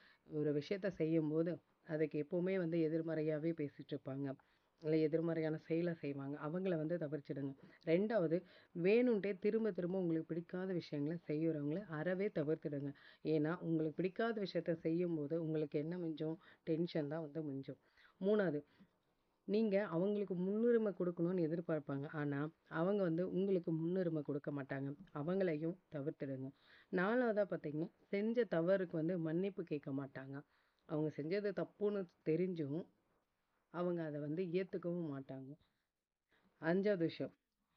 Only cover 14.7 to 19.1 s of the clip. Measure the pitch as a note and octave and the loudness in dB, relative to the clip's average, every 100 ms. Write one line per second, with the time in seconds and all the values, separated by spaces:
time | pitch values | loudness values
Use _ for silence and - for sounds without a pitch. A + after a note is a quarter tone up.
14.7 | E3 E3+ E3 F3+ D#3+ C#3+ E3 D#3+ D#3 D3 | 0 0 0 0 0 -2 -2 0 0 0
15.7 | D#3 D3+ F3+ E3 D3+ D#3 D#3+ - - - | -2 -2 -4 -4 -4 -4 -6 -10 -12 -2
16.7 | D#3+ E3+ E3 C#3+ D#3 D#3 D3+ D3+ C3+ C3+ | 0 0 0 -2 -4 -6 -6 -6 -6 -8
17.7 | C3 _ _ - - F#3 G#3+ F#3 D3 - | -12 _ _ -20 -4 2 2 2 0 -6
18.7 | - - _ _ | -20 -20 _ _